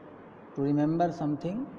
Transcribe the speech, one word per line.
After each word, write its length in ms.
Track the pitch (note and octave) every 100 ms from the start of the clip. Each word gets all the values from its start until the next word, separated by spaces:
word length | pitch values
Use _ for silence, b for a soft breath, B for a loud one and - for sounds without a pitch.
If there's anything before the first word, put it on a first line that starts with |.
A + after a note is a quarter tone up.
| - - - - -
to 80 | -
remember 500 | C#3 D3 D3 E3 F3
something. 520 | - D3 C#3+ E3+ G#3+ D4